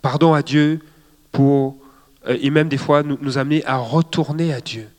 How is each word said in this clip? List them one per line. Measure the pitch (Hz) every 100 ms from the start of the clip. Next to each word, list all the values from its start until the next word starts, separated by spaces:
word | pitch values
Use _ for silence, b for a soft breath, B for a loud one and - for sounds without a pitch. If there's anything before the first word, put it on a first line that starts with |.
Pardon | 139 143 165
à | 156
Dieu | 143 143 151 156 b b b b _
pour, | - 139 139 135 135 b b b b -
euh, | 123
et | 139
même | 151 156
des | 139
fois | - 147
nous, | 147 139
nous | 139 135
amener | 135 156 -
à | 131
retourner | 117 156 165 - 156 156 170
à | 131
Dieu. | - 113 107